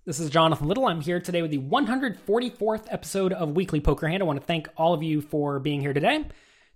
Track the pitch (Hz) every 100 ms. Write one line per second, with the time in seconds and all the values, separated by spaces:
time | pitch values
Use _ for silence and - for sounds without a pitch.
0 | - 147 160 156 160 151 147 220 254 170
1 | 151 175 175 175 165 147 131 233 226 262
2 | 262 - - 220 247 - 214 220 - 180
3 | - 196 190 185 160 151 190 151 151 143
4 | 156 185 180 139 - 165 151 - 160 170
5 | 160 151 147 156 143 139 139 143 139 139
6 | 180 302 302 - _ _ _